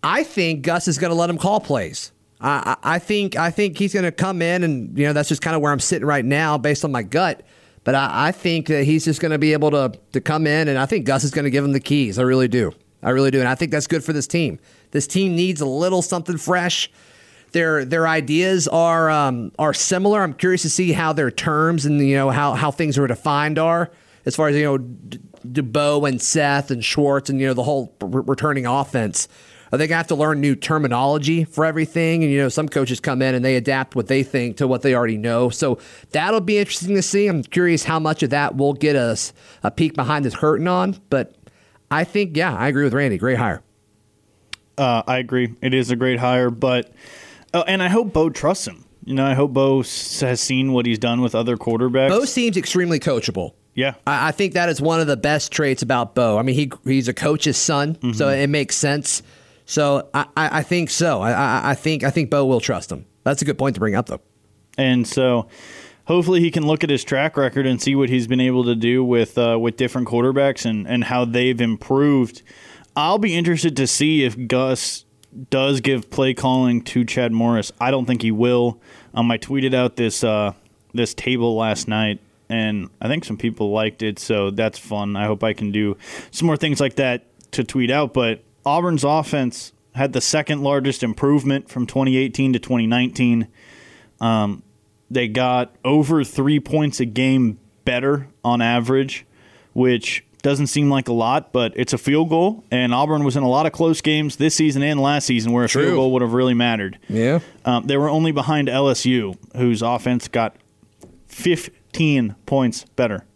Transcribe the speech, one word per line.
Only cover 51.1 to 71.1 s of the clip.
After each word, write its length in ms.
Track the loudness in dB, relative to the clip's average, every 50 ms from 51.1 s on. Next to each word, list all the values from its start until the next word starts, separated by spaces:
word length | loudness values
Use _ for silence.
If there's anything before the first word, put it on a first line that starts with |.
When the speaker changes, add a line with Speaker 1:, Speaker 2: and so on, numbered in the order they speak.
| 0 0
Speaker 2:
with 140 | 0 0 0
other 220 | -2 0 0 -2
quarterbacks. 520 | -2 -2 -2 0 0 0 2 2 2 2 4
Speaker 1:
Bo 160 | 4 2 0
seems 320 | 0 0 0 0 0 0
extremely 420 | -2 -4 0 0 0 0 2 0 0
coachable. 540 | 0 0 -2 0 -2 -4 -4 -4 -6 -8 -10 _ _ _ _
Speaker 2:
Yeah. 200 | -2 -2 -2 -4 -4 _
Speaker 1:
I, 220 | -2 -2 0 0 -2
I 20 |
think 220 | 0 0 -2 -2 0
that 160 | 0 0 0
is 120 | 0 0
one 180 | 0 0 2 2
of 80 | 2
the 100 | 0 0
best 340 | 0 0 0 0 0 -2 -4
traits 320 | -2 0 0 0 0 -2 -2
about 320 | -2 0 0 -2 -2 _
Bo. 220 | 0 2 2 2
I 40 | 2
mean, 140 | 0 0 0
he, 160 | 0 -2 -4 -6 -8 _
he's 240 | 0 0 0 0
a 60 | 0 -4
coach's 440 | -2 0 0 0 0 0 -2 0
son, 380 | 0 0 0 0 0 0 -2 -4
Speaker 2:
Mm-hmm. 180 | -4 -4 -4 -2
Speaker 1:
so 160 | 0 0 0
it 180 | 2 2 0
makes 280 | 0 0 0 -2 -2 -2
sense. 460 | -2 0 0 -2 -2 -2 -4 -6 -6 -8 -12 -20 -20 _ _ _ _ _
So 440 | -4 -2 0 2 2 2 0 -2 -2 -4
I, 80 | -4 -4 -2 -2
I, 240 | -2 -2 0 0 -2
I 40 | -2
think 260 | 0 -2 -2 -2 -2
so. 320 | -2 0 0 0 0 0
I, 100 | 0 0
I, 380 | 0 0 0 0 0 0 0 -2
I 40 | -2
think, 280 | -2 -2 -2 -2 0 -2
I 60 | 0
think 220 | 0 0 0 0
Bo 140 | 0 0 2
will 140 | 2 2 0
trust 320 | 0 -2 -4 -4 -6 -8
him. 140 | -12 -12 -12 _ _ _ _
That's 180 | -2 -2 0 -2
a 20 |
good 120 | -4 -2 -2
point 160 | -2 -2 -2
to 40 | -2
bring 160 | -2 0 0
up, 120 | 0 -2
though. 140 | -2 -8 -12 _ _ _ _ _ _ _ _ _ _ -4
Speaker 2:
And 300 | -2 0 2 2 2 0
so 400 | 0 0 2 2 4 2 2 -2 -4 -12 -20 -20 -20 -20 -20 -20 -20 -20 _ _
hopefully 340 | 0 2 2 4 4 4 4
he 100 | 4 2
can 160 | 2 0 0
look 180 | 2 0 0 2
at 60 | 0
his 140 | 0 -2 0
track 340 | -2 -2 0 0 0 0
record 300 | 0 0 0 0 0 0
and 120 | 0 0 0
see 160 | 0 0 2
what 140 | 2 2 2
he's 160 | 2 0 0
been 140 | 0 0 2
able 220 | 2 2 2 2 2
to 100 | 2 0
do 280 | 2 2 2 2 2 2
with, 340 | 2 2 2 2 2 0
uh, 200 | 0 2 2 2 2
with 180 | 0 -2 -2
different 300 | -2 -4 -2 -2 -4 -4
quarterbacks 580 | -2 0 2 2 2 2 2 2 0 0 -2 -4
and, 220 | -4 -4 -4 -4
and 160 | -2 -2 -2 -2
how 200 | 0